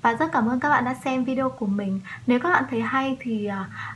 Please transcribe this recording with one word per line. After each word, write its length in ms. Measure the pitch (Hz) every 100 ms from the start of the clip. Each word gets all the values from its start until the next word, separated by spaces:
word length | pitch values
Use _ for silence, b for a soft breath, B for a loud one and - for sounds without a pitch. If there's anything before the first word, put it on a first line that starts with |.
Và 120 | 233
rất 180 | 226 320
cảm 160 | 277 226
ơn 120 | 254
các 80 | 294
bạn 160 | 285
đã 100 | 247
xem 300 | 254 277 262
video 240 | 254 262 262
của 180 | 262 208
mình. 340 | 202 196 190 190 B -
Nếu 120 | 247
các 100 | 339
bạn 140 | 359 269
thấy 120 | 233
hay 340 | 226 262 269 262
thì, 260 | 247 220 208
à, 220 | 196 190 B B